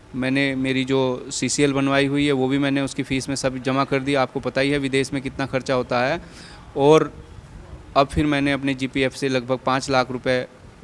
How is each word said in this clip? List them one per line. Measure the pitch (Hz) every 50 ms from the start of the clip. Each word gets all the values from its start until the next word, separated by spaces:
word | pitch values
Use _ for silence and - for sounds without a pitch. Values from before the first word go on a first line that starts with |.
| - - -
मैंने | 127 127 131 135 139 139 139 135
मेरी | 131 131 131 131 131 131
जो | 131 135 135 131 127 123 131 - -
सीसीएल | - - 131 123 - - 147 143 135
बनवाई | 139 135 139 139 139 139
हुई | 135 139 143 143
है, | 147
वो | 139 131 131
भी | 131 139
मैंने | 139 143 139 139 139
उसकी | 135 131 - - 131
फ़ीस | - 131 131 - 139
में | 139
सब | - - 131 131
जमा | 131 120 135 131 139 135
कर | - 143 135
दी। | 131 139 143
आपको | 135 127 - - 135
पता | 120 127 - 135
ही | 135 139
है | 143
विदेश | 143 135 131 131 135 131 - 143
में | 135
कितना | 131 135 - - 135
खर्चा | 123 135 131 123 - 131
होता | 127 120 - 123 120
है। | 123 135 160 175 - - - - - - - - - - -
और | 143 139 147 156 156 151 - - - - - - - - - - - - - - - - - -
अब | 139 143
फिर | - - 165 151
मैंने | 151 147 139 139 143
अपने | 139 131 135 139 135
जीपीएफ़ | 131 131 127 - 139 131 127 -
से | - 139 135
लगभग | 131 127 117 127 131
पाँच | 123 - 135 127 135 - -
लाख | 135 127 123 120
रुपए, | 127 123 - 131 127 127
अ, | 127 - - - - - - -